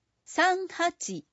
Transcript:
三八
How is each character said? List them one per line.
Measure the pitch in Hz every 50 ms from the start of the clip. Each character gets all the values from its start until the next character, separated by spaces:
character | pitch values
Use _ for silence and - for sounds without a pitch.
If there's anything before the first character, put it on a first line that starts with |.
| _ _ _ _ _
三 | - - - 330 370 370 381 381
八 | 339 - - 339 349 - - - - 190 156 - _